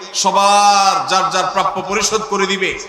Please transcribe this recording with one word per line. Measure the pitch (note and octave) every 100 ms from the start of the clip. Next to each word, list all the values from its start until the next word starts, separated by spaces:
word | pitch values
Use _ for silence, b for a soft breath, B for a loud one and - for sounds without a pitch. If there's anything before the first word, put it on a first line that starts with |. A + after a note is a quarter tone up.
| -
সবার | - G3 F#3+ G3+ G3+ G#3 G3+ G3 F#3 -
যার | F#3 F#3
যার | F#3 E3
প্রাপ্য | G3 F3+ F#3+ F3+
পরিশোধ | G#3 G3+ G#3+
করে | G#3+ G3 F#3+
দিবে, | G3 F3+ C3